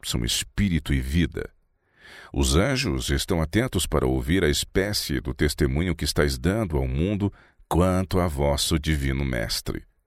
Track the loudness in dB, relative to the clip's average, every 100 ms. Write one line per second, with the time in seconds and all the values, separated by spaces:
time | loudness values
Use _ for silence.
0 | -6 -2 -2 -2 -4 0 0 0 0 -2
1 | 0 2 0 -2 -12 _ _ _ _ _
2 | -20 -20 -6 0 2 4 2 0 -2 -2
3 | 0 -2 0 -2 0 0 0 -2 0 0
4 | 2 0 0 2 2 0 0 -2 0 -2
5 | -4 -4 -4 0 0 2 0 0 -2 -2
6 | -2 0 0 0 0 0 0 -2 -2 0
7 | 0 0 -2 -4 -14 _ -2 2 4 2
8 | 0 0 0 0 0 0 0 0 2 0
9 | 0 -2 -2 -2 -4 -4 -6 -8 -12 _